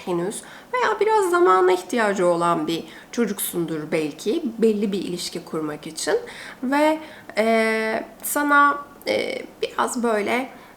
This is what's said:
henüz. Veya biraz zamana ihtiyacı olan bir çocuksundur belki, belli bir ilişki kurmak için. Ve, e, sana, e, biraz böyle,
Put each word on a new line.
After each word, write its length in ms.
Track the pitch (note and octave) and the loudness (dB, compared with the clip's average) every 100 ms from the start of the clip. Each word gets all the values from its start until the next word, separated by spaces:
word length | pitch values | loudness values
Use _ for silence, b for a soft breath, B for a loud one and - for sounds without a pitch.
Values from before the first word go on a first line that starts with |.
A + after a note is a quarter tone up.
| - | -4
henüz. 360 | F3 F3+ A#3 B B B | -2 -2 -6 B B B
Veya 260 | B4+ A#4 G#4+ | -2 0 2
biraz 300 | G#4 A4 F#4+ | 2 4 4
zamana 420 | F4 F4+ - F#3 | 4 6 6 4
ihtiyacı 560 | F3+ - B3 G#3 G3+ F3 | 2 0 0 0 2 2
olan 400 | E3+ E3+ E3+ D#3 | 4 2 2 0
bir 160 | E3 - B B | -4 -6 B B
çocuksundur 680 | - A3 G#3 - F3+ D#3+ D#3+ D#3 | -2 0 0 -4 -2 -2 -4 -2
belki, 520 | E3+ D3+ C#3+ G#3 D#4+ D4 - | 0 -2 -4 -2 -2 -2 2
belli 340 | A3+ G#3 G#3 | 2 4 0
bir 60 | F#3+ | -2
ilişki 480 | - F3 - F3 - | -4 -6 -6 -8 -6
kurmak 420 | E3 D#3 D3+ E3 | -6 -4 -8 -10
için. 280 | D#3+ - A4+ - B B B | -8 -2 -2 -2 B B B
Ve, 360 | B3+ C#4+ D4+ D#4 B B B - | 0 2 4 2 B B B 0
e, 680 | A3+ A3+ A3 A3 A3 A3 - - | 2 4 2 0 -2 -4 -6 -10
sana, 540 | - D4 D4 C#4+ C#4+ C#4+ - - - | -6 -2 4 6 6 4 -6 -10 -2
e, 340 | G#3+ - - - - | -2 -2 -6 -10 -8
biraz 420 | - - A#3 B3 | -6 -2 -2 0
böyle, 460 | A#3 G#3 G#3 A#3 C4 B B | 0 0 0 -2 -4 B B